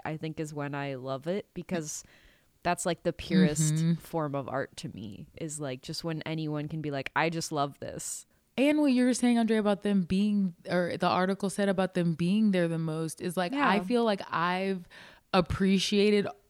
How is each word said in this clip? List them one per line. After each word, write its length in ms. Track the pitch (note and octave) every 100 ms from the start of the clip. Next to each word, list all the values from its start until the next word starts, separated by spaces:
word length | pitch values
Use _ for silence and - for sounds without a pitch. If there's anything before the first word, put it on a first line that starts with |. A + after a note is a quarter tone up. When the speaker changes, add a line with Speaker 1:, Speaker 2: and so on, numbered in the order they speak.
Speaker 1:
I 120 | - D#3
think 220 | D#3+ D#3
is 160 | D#3
when 180 | D3+ C#3+ C#3+
I 180 | C#3
love 320 | C3+ C3 C3+ D#3
it, 200 | G3+ -
because 500 | - E3+ F3+ D#3 - - - - _ _ _
that's, 240 | F3 F3 F#3
like, 160 | E3+
the 100 | F3
purest 640 | - - F#3 F3+ D#3+ D#3
Speaker 2:
Mm-hmm. 200 | D#3 E3
Speaker 1:
form 420 | E3 - E3 D3+ C#3
of 120 | B2+
art 280 | C3 - -
to 120 | B2+
me, 320 | - G#2+ - D3+ -
is, 180 | D#3+ D3+
like, 240 | D3 C3
just 220 | - D#3+
when 180 | E3+ D#3+
anyone 460 | - D#3+ D#3 D3+ D3
can 120 | D#3+
be 120 | D3
like, 180 | C#3 - C#3
"I 140 | D#3+
just 200 | E3 -
love 300 | D#3 C#3+ C#3
this." 460 | - - - - - _ _ -
Speaker 2:
And 220 | C#4 D4+
what 120 | D4
you 120 | B3
were 100 | B3
saying, 220 | A#3+ B3 A#3
Andrea, 220 | A3 A3
about 240 | G#3 G3+
them 200 | G#3 G3
being, 520 | E3+ F#3 G#3 G#3 F#3+ E3+ -
or 260 | F3 F3 F3
the 120 | F3
article 420 | F3+ F#3 F#3+ G3
said 180 | F#3 G3+
about 260 | F#3 F#3
them 200 | F3+ E3+
being 380 | D#3+ E3+ G#3 A3
there 160 | F#3 E3+
the 100 | E3
most, 420 | D#3+ D#3 D#3+ -
is, 160 | F3+ F3+
like, 160 | F3
I 220 | C#4 C#4 G3
Speaker 1:
Yeah. 60 |
Speaker 2:
feel 220 | F#3 A#3+
like 180 | A#3 G3 -
I've 560 | - F3 F3+ G3 F#3+ F3 - - - _
appreciated 960 | F#3+ F3 - G3 G3 - G#3 G3+ G#3 G3+ -